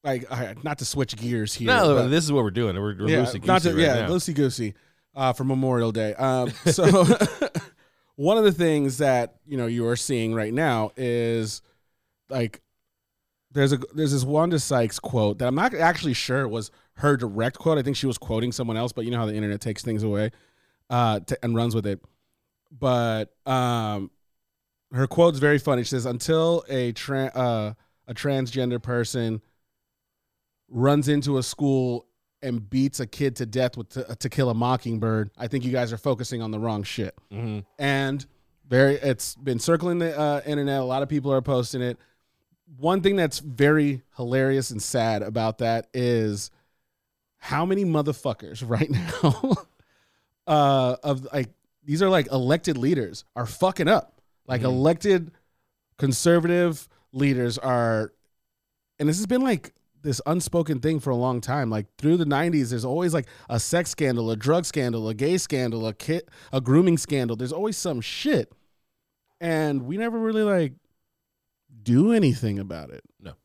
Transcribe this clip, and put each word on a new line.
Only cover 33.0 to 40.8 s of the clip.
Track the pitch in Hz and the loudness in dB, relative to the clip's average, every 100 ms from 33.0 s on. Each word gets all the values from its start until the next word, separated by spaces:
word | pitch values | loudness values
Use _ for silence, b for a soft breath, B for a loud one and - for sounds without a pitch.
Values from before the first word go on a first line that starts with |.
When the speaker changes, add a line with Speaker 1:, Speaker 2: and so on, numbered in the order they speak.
| 120 | -10
Speaker 1:
kid | - 143 117 | -2 -4 -2
to | 120 | -6
death | 117 127 127 | -2 -2 -2
with | 107 | -12
To, | - 120 117 | -10 -10 -8
To | 127 | -6
Kill | - 131 | 0 0
a | |
Mockingbird, | 113 120 127 120 113 113 110 104 - | 2 0 0 -2 -2 0 0 -2 -6
I | 117 | -6
think | 139 | -4
you | 123 | -2
guys | 127 120 | -2 -2
are | 113 | -4
focusing | 147 117 120 123 | -4 -4 -4 -6
on | 113 | -6
the | 107 | -4
wrong | 113 107 | -4 -4
shit." | 101 - 107 - _ | -6 -6 -6 -8 _
Speaker 2:
Mm-hmm. | 101 117 104 98 - | -8 -6 -8 -10 -6
Speaker 1:
And | 139 139 135 139 131 _ _ _ _ | -2 0 -2 -6 -8 _ _ _ _
very, | 127 139 143 | 4 4 4
it's | 139 127 - - | 0 -2 -6 -8
been | 135 120 | -4 -2
circling | - 170 175 175 | 2 0 2 -2
the, | 165 147 | -2 -2
uh, | 151 143 147 | 0 -2 -2
internet. | 147 139 139 | -2 0 -2